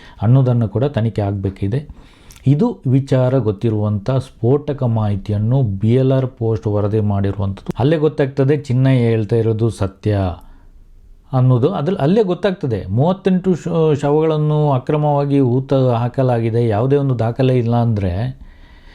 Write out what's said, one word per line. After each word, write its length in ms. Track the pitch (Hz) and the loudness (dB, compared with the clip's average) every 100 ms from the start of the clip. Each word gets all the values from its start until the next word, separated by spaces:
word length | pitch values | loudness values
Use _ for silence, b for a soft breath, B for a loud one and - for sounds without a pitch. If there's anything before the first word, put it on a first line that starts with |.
| B B | B B
ಅನ್ನೋದನ್ನು 480 | 107 131 127 120 110 | 2 4 4 0 0
ಕೂಡ 140 | 110 | -2
ತನಿಖೆ 380 | 139 - 113 107 | -2 -2 -2 -2
ಆಗಬೇಕಿದೆ. 840 | 101 101 98 95 101 131 151 B B B B B 131 | -4 -2 -4 -4 -4 -4 -8 B B B B B 0
ಇದು 340 | 143 240 - 131 | 2 0 -2 0
ವಿಚಾರ 500 | 135 139 131 127 135 | 0 2 0 2 0
ಗೊತ್ತಿರುವಂಥ 760 | 107 98 117 107 104 104 101 | 0 -2 -2 -2 -2 -2 -2
ಸ್ಫೋಟಕ 720 | 131 - - 117 143 143 131 | -4 -6 -4 0 0 -2 -4
ಮಾಹಿತಿಯನ್ನು 800 | 123 113 104 101 101 104 110 135 | -2 0 -2 -4 -4 -2 0 0
ಬಿ 300 | 117 98 110 | 0 0 2
ಎಲ್ 180 | 123 131 | 2 2
ಆರ್ 160 | 135 127 | 0 -2
ಪೋಸ್ಟ್ 400 | - 113 110 110 | -4 -2 -2 -2
ವರದಿ 320 | 104 101 110 | -2 0 0
ಮಾಡಿರುವಂಥದ್ದು. 760 | 104 98 98 101 98 98 - - | 0 0 -2 -2 -6 -6 -8 -2
ಅಲ್ಲೇ 180 | 131 165 | 0 2
ಗೊತ್ತಾಗ್ತದೆ 600 | 151 147 135 135 135 147 | 0 0 -2 0 0 0
ಚಿನ್ನ 300 | 147 123 135 | 0 2 2
ಹೇಳ್ತಾ 480 | 131 117 110 107 117 | 4 2 0 0 0
ಇರೋದು 340 | 113 107 117 | 0 0 -2
ಸತ್ಯ 500 | - 98 - 107 101 92 82 b b b - - - - - - | -2 -6 -4 -2 0 -2 -6 b b b -20 -20 -20 -20 -20 -4
ಅನ್ನೋದು. 400 | 131 127 123 147 | 2 4 4 2
ಅದ್ರಲ್ಲಿ 280 | - 147 196 | 0 -2 0
ಅಲ್ಲೇ 220 | 139 208 | 0 2
ಗೊತ್ತಾಗ್ತದೆ. 640 | 196 175 202 190 139 104 92 | 0 -2 -2 -2 -4 -4 -2
ಮೂವತ್ತೆಂಟು 680 | 110 165 190 - 185 185 175 | 0 0 0 0 0 0 -2
ಶ-, 440 | 170 170 160 139 | -2 0 2 2
ಶವಗಳನ್ನು 680 | 143 151 160 156 151 151 147 | 0 2 2 0 0 2 2
ಅಕ್ರಮವಾಗಿ 680 | 127 - 151 151 143 143 139 | 0 -2 -2 0 0 0 2
ಹೂತ 340 | 127 127 135 | 2 0 0
ಹಾಕಲಾಗಿದೆ, 960 | 135 127 117 120 135 127 117 113 113 120 | 0 2 0 -2 0 0 0 0 0 0
ಯಾವುದೇ 280 | 104 131 143 | 0 2 2
ಒಂದು 240 | 139 120 | 0 0
ದಾಖಲೆ 380 | 117 117 131 127 | -2 0 0 2
ಇಲ್ಲ 180 | 117 120 | 0 0
ಅಂದರೆ 640 | 117 104 95 90 127 131 B B B B B | 0 0 -2 -2 -6 -8 B B B B B